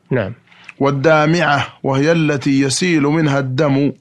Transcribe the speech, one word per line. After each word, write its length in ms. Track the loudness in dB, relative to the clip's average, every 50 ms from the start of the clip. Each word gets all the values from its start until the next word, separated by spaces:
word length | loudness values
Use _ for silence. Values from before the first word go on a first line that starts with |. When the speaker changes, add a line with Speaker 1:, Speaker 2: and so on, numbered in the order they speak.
| _ -4
Speaker 1:
نعم. 220 | -4 -4 -4 -4 -8 -14 _ _ -20 -20 -20 -14 -6 -4
Speaker 2:
والدامعة 880 | -2 -2 0 2 2 4 4 4 4 2 2 0 0 0 0 0 -2 -6 -8 -8
وهي 300 | -4 -2 0 0 2 2
التي 480 | 2 2 0 0 -2 -2 0 0 0 2
يسيل 420 | 0 0 -2 -2 0 0 0 0
منها 360 | 0 0 0 0 0 0 0 -2
الدم. 540 | -2 -2 -2 0 0 0 2 0 0 -2 -4 -6